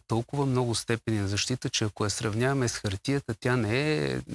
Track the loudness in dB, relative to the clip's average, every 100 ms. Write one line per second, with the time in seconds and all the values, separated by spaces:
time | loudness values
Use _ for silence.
0 | 0 -2 0 0 2 2 2 0 0 -2
1 | 0 0 0 0 -2 -2 -4 -2 -2 0
2 | -2 0 -2 0 2 2 0 -2 -4 -2
3 | -2 -2 -2 -2 0 2 2 0 0 0
4 | 0 -2 -4